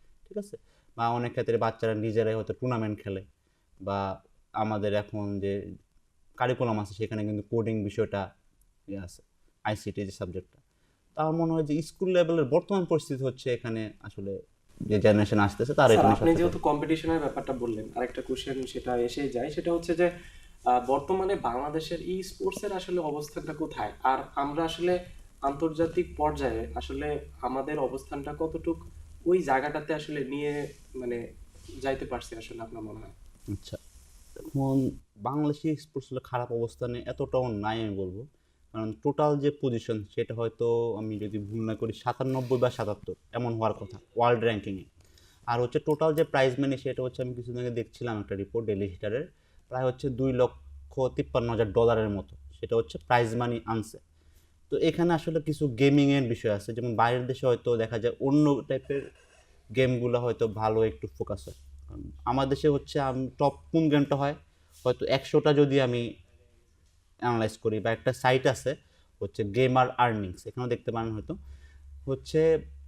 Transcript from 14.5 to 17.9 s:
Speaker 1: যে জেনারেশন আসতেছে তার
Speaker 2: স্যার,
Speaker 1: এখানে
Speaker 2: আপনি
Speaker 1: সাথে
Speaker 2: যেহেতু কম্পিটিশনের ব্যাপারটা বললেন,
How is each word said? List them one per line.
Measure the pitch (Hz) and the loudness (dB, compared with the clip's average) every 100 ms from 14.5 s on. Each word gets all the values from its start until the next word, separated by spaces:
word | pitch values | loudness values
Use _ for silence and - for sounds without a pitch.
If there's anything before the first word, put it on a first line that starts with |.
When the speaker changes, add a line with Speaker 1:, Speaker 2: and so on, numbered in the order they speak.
| _ _ - | _ _ -10
Speaker 1:
যে | - 107 | 0 4
জেনারেশন | 98 104 104 107 | 6 6 6 4
আসতেছে | 101 - 120 | 4 2 0
তার | 147 131 | 6 8
Speaker 2:
স্যার, | 110 | 8
Speaker 1:
এখানে | - | 8
Speaker 2:
আপনি | 104 165 | 6 4
Speaker 1:
সাথে | 160 | 4
Speaker 2:
যেহেতু | 175 - | 2 0
কম্পিটিশনের | 156 147 156 160 160 165 | 0 0 0 -2 0 0
ব্যাপারটা | 147 - 120 | 0 -4 -6
বললেন, | 127 120 107 107 | -4 -4 -6 -6